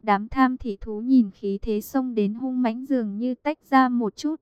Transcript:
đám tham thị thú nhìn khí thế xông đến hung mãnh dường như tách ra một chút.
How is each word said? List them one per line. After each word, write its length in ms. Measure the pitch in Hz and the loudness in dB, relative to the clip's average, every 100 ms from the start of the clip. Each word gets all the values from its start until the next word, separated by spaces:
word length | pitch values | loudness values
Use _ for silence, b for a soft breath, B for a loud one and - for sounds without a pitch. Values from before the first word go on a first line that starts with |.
đám 240 | 220 202 214 | 2 0 0
tham 300 | 269 262 254 | 2 2 2
thị 200 | 247 196 | -8 -8
thú 200 | 220 208 | -8 -8
nhìn 300 | 233 262 208 | 4 4 4
khí 280 | - 202 196 | -2 -6 -4
thế 200 | - 214 | -2 -4
xông 340 | 214 269 254 226 | -2 -4 -2 0
đến 180 | 202 | -2
hung 280 | 220 262 254 | -2 -4 -2
mãnh 240 | 247 226 269 | -2 -2 -2
dường 320 | 262 220 202 | -2 -2 -4
như 180 | 247 247 | -4 -4
tách 220 | 294 311 _ | -6 -6 _
ra 200 | 269 262 | 4 4
một 260 | 240 220 - | 2 -2 -4
chút. 200 | 294 320 | -6 -6